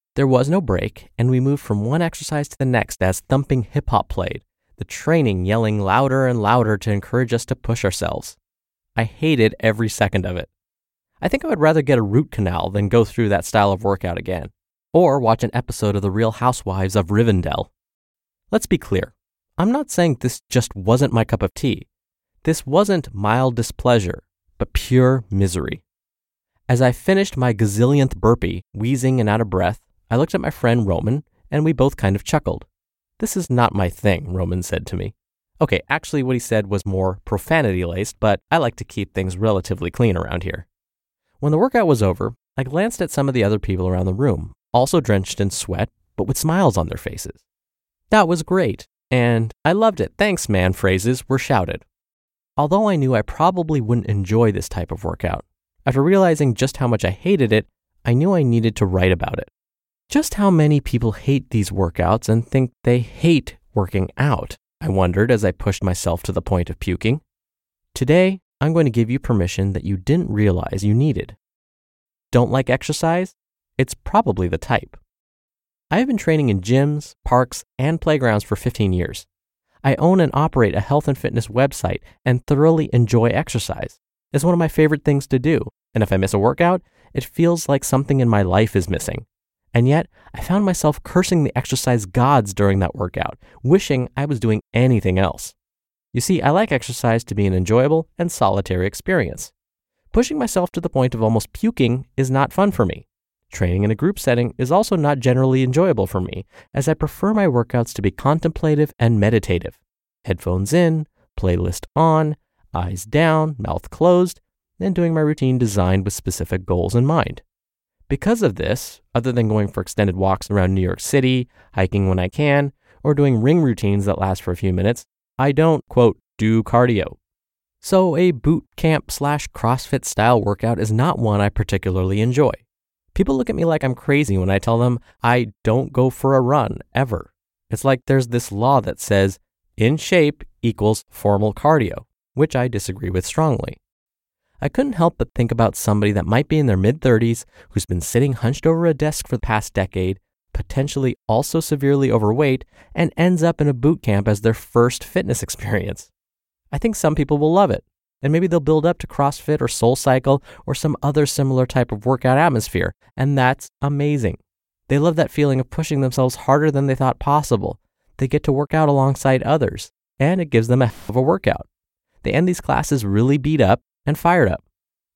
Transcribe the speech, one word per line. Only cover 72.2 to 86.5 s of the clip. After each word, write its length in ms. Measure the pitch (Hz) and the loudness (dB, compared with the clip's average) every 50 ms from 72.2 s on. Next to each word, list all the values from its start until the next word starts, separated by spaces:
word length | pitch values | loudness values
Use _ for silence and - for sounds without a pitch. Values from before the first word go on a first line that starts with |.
| _ _ | _ _
Don't 200 | - 120 123 101 | 2 2 2 2
like 180 | 110 135 131 - | 0 -2 0 0
exercise? 640 | 127 135 - - 151 - - 165 170 175 185 - _ _ _ _ _ _ _ _ _ - | -2 -2 -2 -4 -4 -2 0 0 0 0 -2 -6 _ _ _ _ _ _ _ _ _ -4
It's 180 | 131 - - | -4 -4 -6
probably 520 | - - - - 214 226 147 98 - 90 87 | -10 -6 -2 0 2 2 2 0 0 -2 -2
the 100 | 87 80 | -4 -4
type. 380 | - - 123 110 - - - - _ _ _ _ _ _ _ _ _ _ _ _ _ _ _ _ _ - | -4 -2 -4 -4 -4 -6 -18 -20 _ _ _ _ _ _ _ _ _ _ _ _ _ _ _ _ _ -2
I 80 | 151 202 | -2 0
have 80 | 254 277 | 0 0
been 100 | 247 202 | -2 -2
training 320 | - 165 160 156 143 120 | 0 0 0 2 2 0
in 120 | 101 95 | 0 0
gyms, 540 | 92 104 123 135 143 147 147 147 - - - _ - | 0 0 2 2 2 2 -2 -4 -8 -12 -14 _ -4
parks, 400 | - 123 123 127 120 - - - _ _ - | 0 2 2 2 0 -4 -12 -16 _ _ -4
and 220 | 131 151 165 165 | -2 -2 -2 -2
playgrounds 440 | - 165 151 143 127 117 107 104 - | 0 0 0 2 2 2 2 0 0
for 100 | - 107 | -2 -4
fifteen 380 | - - 123 - - 107 95 92 | -4 -4 -4 -2 -2 0 0 0
years. 320 | 90 85 - - - - _ _ _ _ _ _ _ _ _ _ _ - | 0 -2 -4 -8 -12 -16 _ _ _ _ _ _ _ _ _ _ _ -2
I 120 | 143 135 | 0 0
own 240 | - 151 175 185 190 | 2 4 4 4 4
and 120 | 165 139 - | 2 2 0
operate 420 | 139 151 160 - 131 113 101 - | 0 -2 0 2 2 2 2 2
a 40 | 98 | -2
health 280 | 107 - 139 151 - 151 | -2 0 0 0 0 0
and 100 | 135 - | -2 -2
fitness 300 | - - - 113 113 - | -4 -4 -4 -4 -4 -2
website 520 | 104 123 135 139 - - - 87 - - - - - _ - | 0 0 0 0 -2 -4 -6 -6 -6 -6 -10 -14 -20 _ -2
and 220 | 131 123 123 - | 0 0 0 0
thoroughly 440 | - 147 135 151 160 165 160 151 - - | 0 2 4 4 4 4 4 2 2 2
enjoy 340 | 120 120 107 - 117 113 117 | 2 2 4 4 2 2 2
exercise. 720 | - 120 156 - - 113 - - - - - - - _ _ _ _ _ _ _ | 0 -2 -4 -4 -4 -6 -6 -6 -8 -8 -10 -12 -14 _ _ _ _ _ _ _
It's 120 | - 139 147 | -4 0 0
one 100 | 175 175 | 2 2
of 60 | 170 | 2
my 80 | 165 151 | 0 0
favorite 360 | - - 156 151 156 143 - | 2 4 4 4 2 0 0
things 240 | 156 143 139 - - | 0 0 0 0 0
to 120 | 135 127 | -2 0
do, 280 | 123 156 165 - - - - _ _ _ - | 0 0 0 0 -2 -6 -12 _ _ _ -2
and 100 | 113 107 | -2 0
if 100 | - 98 | 2 2
I 40 | 95 | 2
miss 160 | 95 - - | 2 2 0
a 60 | 101 | 2
workout, 420 | 98 120 | 2 2